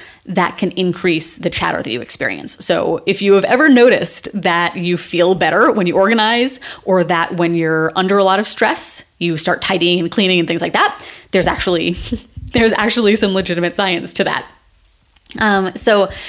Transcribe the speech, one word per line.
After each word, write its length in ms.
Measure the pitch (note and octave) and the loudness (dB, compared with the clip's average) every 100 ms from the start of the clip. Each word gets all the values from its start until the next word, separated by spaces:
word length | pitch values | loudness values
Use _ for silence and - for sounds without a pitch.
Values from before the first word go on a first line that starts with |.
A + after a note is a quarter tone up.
| - - - | -20 -20 -6
that 320 | F#3+ F3 - | -2 0 0
can 140 | F#3 | -4
increase 640 | - F#3 E3+ F#3 D#3+ D#3+ - | 0 -2 0 0 0 -2 -6
the 120 | F3 | -2
chatter 320 | - E3+ E3 | -2 -2 -4
that 100 | - | -4
you 100 | A#2 | -6
experience. 640 | - - B2 F2 - - | -6 -6 -6 -6 -10 -10
So 380 | - E3+ E3+ E3 - | -6 -4 -2 -4 -4
if 160 | F#3+ | -2
you 120 | G3 | 2
have 100 | G3 | 2
ever 240 | F#3 B3 D#4 | 4 2 6
noticed 600 | B3 B3 A3 F3+ - - | 6 6 4 0 -6 -8
that 400 | G#3 F3+ E3+ E3+ | -4 -2 0 -2
you 240 | G3 F3 F3 | -2 -4 -4
feel 380 | - F3 F3 F#3 | -4 0 2 2
better 340 | D#3+ F3+ C#4 | 2 4 2
when 160 | A3 F3+ | 2 0
you 80 | |
organize, 640 | F3 G3 A3+ G#3+ A#3+ B3+ C4 - - | 2 2 2 2 0 -2 -4 -14 -12
or 200 | - F#3 | 0 0
that 320 | E3 E3+ E3 E3+ | 2 0 0 0
when 180 | E3+ | 0
you're 380 | E3+ D#3+ D#3+ D#3 | 0 0 0 0
under 240 | - F#3 G3+ | 0 0 2
a 60 | |
lot 160 | F#3+ F#3+ | 4 2
of 80 | G#3+ | 0
stress, 560 | - A3+ D#4+ - - - _ | 0 0 0 -6 -10 -14 _
you 180 | E3+ D#3+ | -4 -2
start 260 | - - | -2 -2
tidying 380 | - G3 E3+ F3 | -2 0 2 2
and 100 | E3+ | 0
cleaning 300 | - F#3+ F3+ | 0 2 2
and 80 | E3 | 0
things 120 | E3 | -2
like 120 | E3 | -2
that, 280 | G#3+ G4+ - - - - | 0 0 -2 -14 -20 -2
there's 160 | F#3+ F3+ | 0 2
actually, 460 | - - F3 E3+ | 0 0 0 0
<laughs> 600 | F3 - A#3+ - - - | -4 -6 -8 -10 -16 -4
there's 200 | A#3+ A3+ | 2 2
actually 420 | G3+ G#3+ A3+ G#3+ | 2 0 0 2
some 180 | G#3 G3+ | 2 2
legitimate 440 | F#3+ F3+ F3 E3+ E3+ | 0 -2 -2 -2 -2
science 360 | G3 F3 F3 | -2 -2 -4
to 100 | - | -4
that. 260 | F3 C#3+ - - _ _ _ _ _ _ _ - | -2 -2 -8 -18 _ _ _ _ _ _ _ -2
Um, 360 | G#3+ G3 F#3+ F#3 | 0 2 0 -2
so 340 | - G#3 F#3+ - | 2 4 2 -2